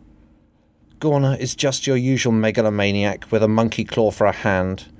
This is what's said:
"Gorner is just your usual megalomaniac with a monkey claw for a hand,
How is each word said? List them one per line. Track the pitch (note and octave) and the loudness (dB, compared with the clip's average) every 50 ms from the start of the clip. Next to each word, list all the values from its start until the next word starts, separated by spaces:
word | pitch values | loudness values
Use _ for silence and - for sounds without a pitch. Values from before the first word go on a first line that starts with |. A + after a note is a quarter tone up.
| - - - _ - _ _ _ _ _ _ _ _ _ _ _ _ _ - - | -20 -20 -20 _ -20 _ _ _ _ _ _ _ _ _ _ _ _ _ -14 -4
"Gorner | - D#3 D3 C#3 C#3 C3+ C3+ - | 0 0 2 2 2 2 0 0
is | A#2+ C3 - | -4 -6 -4
just | - - C3+ B2+ - - | -2 -2 -2 -2 -2 -2
your | C3+ C3 | 0 0
usual | B2 B2 C3 C3 A#2+ - B2 A2+ | 0 2 0 0 0 2 2 2
megalomaniac | A2 G#2+ A2 G#2 A#2+ A2 G#2+ G#2 G#2 G2+ G2+ G2+ G2+ G2+ G#2 F#2+ - - - | 2 2 0 0 2 0 0 0 0 0 0 0 0 0 -2 -2 -4 -6 -2
with | A2+ G#2 A2 | 0 2 2
a | |
monkey | G#2+ A2 A2+ A2+ A2 - - G2+ | 2 2 2 0 0 -2 -4 -6
claw | - - A#2+ A2 G#2 | -4 0 0 0 0
for | - - G#2+ | 2 2 0
a | G2 | 0
hand, | F#2 - - G#2+ F#2+ F#2 F#2 F#2 F#2+ - - - - | 0 0 -2 -2 0 0 -2 -2 -6 -8 -12 -20 -20